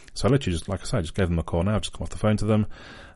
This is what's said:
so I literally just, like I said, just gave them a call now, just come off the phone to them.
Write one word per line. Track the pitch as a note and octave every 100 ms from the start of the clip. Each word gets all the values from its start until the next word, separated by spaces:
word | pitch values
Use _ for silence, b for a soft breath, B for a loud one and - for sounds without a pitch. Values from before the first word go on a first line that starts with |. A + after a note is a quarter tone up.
| B
so | - B2
I |
literally | C3+ - E2+
just, | -
like | F#2+
I |
said, | - B2
just | D#2+
gave | - F2+
them | E2+
a |
call | - F2
now, | F#2 G#2+
just | -
come | -
off | -
the | -
phone | G#2+ G#2+
to | G#2+
them. | G#2+ G#2 B B B B